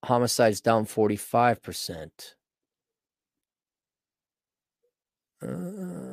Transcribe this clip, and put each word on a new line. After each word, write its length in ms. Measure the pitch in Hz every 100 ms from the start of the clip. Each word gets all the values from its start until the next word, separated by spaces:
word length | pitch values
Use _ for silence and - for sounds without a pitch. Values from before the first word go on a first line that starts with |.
Homicide's 560 | - 123 120 - 117 104
down 240 | - 113
forty-five 760 | 110 - 107 104 - 117 120 113
percent. 760 | - 90 - 85 78 _ - _ _ _ _ _ _ _ _ _ _ _ _ _ _ _ _ _ _ _ _ _ _ _ _ _ _ _ _ _ _ _
Uh, 60 | - 65 180 208 185 175 64